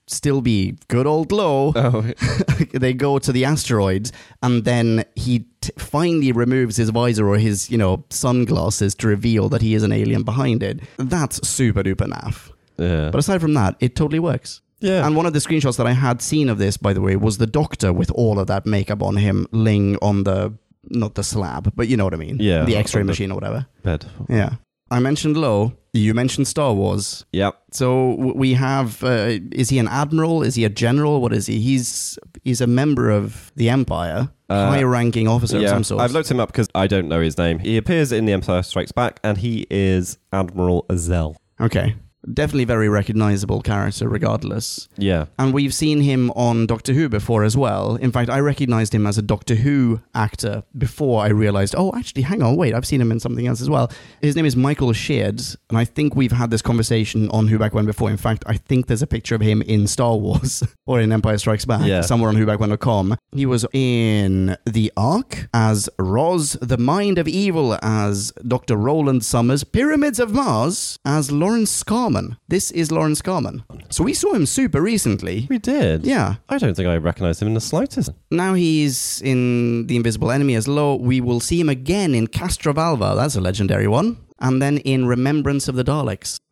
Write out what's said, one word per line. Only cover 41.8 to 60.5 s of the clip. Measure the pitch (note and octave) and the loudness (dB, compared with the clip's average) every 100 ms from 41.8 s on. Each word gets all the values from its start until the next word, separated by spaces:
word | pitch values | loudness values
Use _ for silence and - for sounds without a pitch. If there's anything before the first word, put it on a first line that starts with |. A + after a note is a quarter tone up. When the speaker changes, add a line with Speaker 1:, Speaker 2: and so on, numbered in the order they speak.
| - - - _ - | -2 -4 -10 _ -8
Speaker 1:
Definitely | A#2 D3+ C#3 A#2+ | -4 -2 0 0
very | A2+ G#2+ | 2 2
recognizable | G#2 G2 A2 G#2+ G2 G2 G#2 | 2 0 0 2 0 0 -4
character | A2+ G2+ G#2 - A2 | -2 -2 -2 -2 -4
regardless. | G#2+ G#2+ G#2+ G#2 G#2 - - - - | -2 -2 -2 -4 -6 -8 -10 -12 -4
Speaker 2:
Yeah. | G2 E2+ D2+ - | 0 0 -2 -2
Speaker 1:
And | C3 C#3 | 0 0
we've | C#3 | 0
seen | - D#3 D3+ | 0 0 2
him | C#3+ C3 B2 - | 2 2 0 0
on | A#2+ A#2 A2+ | 0 2 0
Doctor | A2+ - | -2 0
Who | C3+ D#3 | 0 0
before | A2 G2 A2 | -2 0 2
as | G#2+ A#2+ | 2 2
well. | B2+ G2 G2 A#2+ | 0 0 -2 -2
In | C3 | 0
fact, | B2 A#2+ | 0 0
I | C3+ | 0
recognized | C#3+ C3+ C3+ A2+ A2 | 0 0 0 0 2
him | A2 G#2 | 0 0
as | G#2 | 0
a | |
Doctor | G#2 G#2 - A2 | -2 -2 0 0
Who | C3+ C#3+ B2 A2+ - | 2 2 2 0 -4
actor | A#2 G#2 - A2 G#2+ - C3 | -4 -4 -4 -6 -6 -10 -6
before | B2 - C#3+ A2+ | -6 -2 0 2
I | G#2+ | 2
realized, | G#2+ G#2 G2+ G2+ - | 2 2 2 0 0
"Oh, | F#3+ A#3+ | -2 -2
actually, | A#3+ - | -6 -4
hang | C3 G#3 | -2 2
on, | A#2 D3+ | 2 2
wait, | C#3+ A2+ | 2 0
I've | - | 0
seen | C#3 | 0
him | A#2 | 2
in | A2+ | 0
something | C3 A#2+ A#2+ | -4 -4 -2
else | A#2 | -2
as | C3 | -2
well." | C#3+ A#2+ - - - | 0 0 -4 -20 -4
His | D3 D3 | 0 2
name | D3+ | 2
is | B2 | 2
Michael | C3+ D3 B2+ | 2 2 0
Sheard, | A2 - C3 G2+ G2+ - - - | 0 0 0 0 -4 -8 -12 -4
and | A2+ | -2
I | |
think | A#2 - D3+ C#3 | 0 0 -2 2
we've | B2 | 0
had | B2 A#2 | 0 0
this | A2+ | -2
conversation | - A#2 A2 A2+ G#2+ A2 G#2+ | 0 0 2 0 0 0 0
on | A2 G#2+ | 2 2
Who | G#2+ | 2
Back | G#2+ | 2
When | A2 G#2+ | 0 -2
before. | G#2 G#2+ | -2 -2
In | G#2 | -2
fact, | A#2 G#2+ - | -2 -4 -4
I | G#2+ | -4
think | - C3 B2+ | 0 -2 0
there's | A2+ | -2
a | D3 | -2
picture | A2+ - | -4 -2
of | A2+ | 0
him | G#2+ G#2+ | 2 2
in | G#2 G#2+ G2+ | 2 2 2
Star | - A#2+ A2+ | 0 0 0
Wars | G2+ - B2+ | 0 0 -2